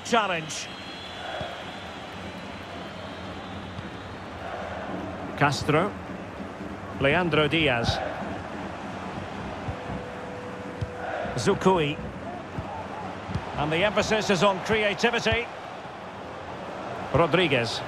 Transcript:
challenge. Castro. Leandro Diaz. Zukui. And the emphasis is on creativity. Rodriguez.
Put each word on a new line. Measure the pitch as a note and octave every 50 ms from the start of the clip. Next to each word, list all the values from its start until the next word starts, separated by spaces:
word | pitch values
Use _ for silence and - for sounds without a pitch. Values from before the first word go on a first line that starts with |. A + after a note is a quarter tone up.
| -
challenge. | - A#3 A#3 G#3 G3 F3+ E3 D#3 D3+ - - - - - - - - - - - - - - - - - - - - - - - - - - - - - - - - - - - - - - - - - - - - - - - - - - - - - - - - - - - F#2+ F#2+ - - - - - - - - - - - - - - - - - - - - - - F2 - - - - - - - - - - - - - -
Castro. | C#3 D3 C#3 - - - D3 D#3 F3+ G#3 G3 - - - - - - - - - - - - - - - - - - - - -
Leandro | C3+ C#3 D3 F3 F#3 E3+ D3+ D3+ D3+ D3
Diaz. | D3 E3 D#3+ C#3+ B2 A#2+ A#2 A2 - - - - - - - - - - - - - - - - - - - - - - - - - - - - - - - - - - - - - - - - - - - - - - - - - - - - - - - - - - - - - - - - - - - - -
Zukui. | - - F#3 G3 - - F#3+ F#3+ F3+ D3+ C#3+ D3 - - - - - - - - - - - - - - - - - - - - - - - - - - - - - - - -
And | - C#3+ D3+
the | D#3+ E3 F#3+
emphasis | G#3+ G3+ G#3+ G#3+ - G#3+ G#3+ G3+ -
is | G3+ E3 G3
on | G3+ F#3+ F#3 -
creativity. | - G#3+ A3 G#3+ G#3 G3 - - A#3+ A#3+ A3+ - A3 A3+ A3+ A#3 - - - - - - - - - - - - - - - - - - - - - - - - - - - - - - - - - -
Rodriguez. | C3+ E3+ D#3+ C3+ F3 F#3 D#3 C#3 B2 A#2 A2 - - -